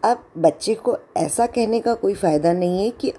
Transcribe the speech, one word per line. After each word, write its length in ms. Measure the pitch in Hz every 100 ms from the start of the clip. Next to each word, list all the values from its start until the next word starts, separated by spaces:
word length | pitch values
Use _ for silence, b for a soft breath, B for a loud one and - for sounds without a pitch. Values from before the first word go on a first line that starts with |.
अब 200 | 208 240 - 156
बच्चे 360 | 165 151 -
को 220 | 220 - - - -
ऐसा 300 | - - 240
कहने 340 | 240 226 226
का 140 | 233
कोई 200 | 226 190
फ़ायदा 380 | 202 180 151 160
नहीं 320 | 175 180 180
है 60 | 208
कि 220 | 240 269